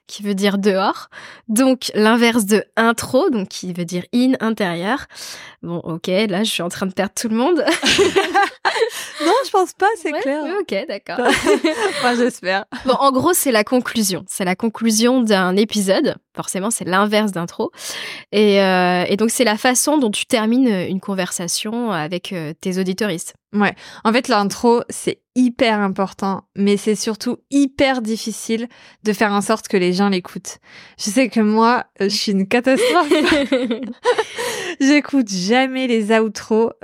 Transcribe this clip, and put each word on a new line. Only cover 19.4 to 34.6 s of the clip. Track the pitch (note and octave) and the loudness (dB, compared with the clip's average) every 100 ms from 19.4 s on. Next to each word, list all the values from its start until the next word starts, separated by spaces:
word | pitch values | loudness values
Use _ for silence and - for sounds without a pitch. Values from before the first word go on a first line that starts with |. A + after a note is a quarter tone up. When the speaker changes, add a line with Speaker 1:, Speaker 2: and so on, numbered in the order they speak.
Speaker 1:
la | A3+ G#3 | 0 2
façon | C4 B3 - D4+ | 0 0 2 2
dont | A#3 | 2
tu | G3+ - | -2 -2
termines | A#3+ A3 A#3+ B3+ | 0 2 2 2
une | F#3+ E3+ F#3 | 2 -2 -4
conversation | - F#3+ F3+ - E3+ - G#3+ A#3 A#3 | -4 -4 -4 -6 -6 -6 -6 -6 -4
avec, | F3 D3+ F3+ - | -4 -4 -6 -8
euh, | F#3 D3+ D#3+ | -8 -8 -8
tes | F#3+ F#3 | -6 -2
auditoristes. | F#3 F#3 G#3+ F3 - - _ | -2 -2 -4 -4 -10 -18 _
Speaker 2:
Ouais. | G3+ G3 - - - | 0 0 -2 -14 -6
En | A3 | 0
fait, | A#3 C4 | 0 2
l'intro, | G#3+ G3+ - A#3+ A#3 - | 2 0 0 2 2 0
c'est | - - - _ B3 | -8 -6 -6 _ 0
hyper | B3+ A#3+ A#3+ G#3 | 2 2 2 2
important, | G3+ G3 F#3+ - G3 F#3+ - - | 0 -2 -4 -4 -6 -6 -8 -2
mais | G3+ G3+ | 2 2
c'est | G#3+ G#3 | 0 -2
surtout | - G#3+ B3 A#3 - | -2 -6 -6 -6 -2
hyper | C#4 C#4 - C4+ B3+ | 0 2 2 2 0
difficile | A3 A3 A3 G3+ - A3+ A#3 - - _ | -2 -6 -6 -8 -4 -4 -4 -14 -20 _
de | G#3+ | -4
faire | G3+ G#3+ | 0 0
en | G3+ | 0
sorte | G3 E3 - | 0 -2 0
que | G3+ | 0
les | F3+ | 2
gens | F3+ G3+ | 2 2
l'écoutent. | F#3+ - F#3 - - _ - - - | 0 -4 -12 -14 -18 _ -20 -20 -10
Je | - | -4
sais | G3+ A#3+ | 0 2
que | A#3 | 2
moi, | G#3 A3 A3+ A#3+ - - | 2 4 4 2 -2 -4
euh, | G3+ | -2
je | G#3 | -2
suis | - | 0
une | G3 G3 | 0 0
catastrophe. | A#3+ B3 C4 B4 E4+ D4 | 0 2 2 2 2 4
Speaker 1:
<laughs> | D#4+ D#4+ D4+ C#4 B3+ B3 A#3 B3+ - A#4+ A4+ - - B4 G#4+ | 2 4 2 2 0 -2 -4 -8 -4 0 0 -2 -6 -6 -6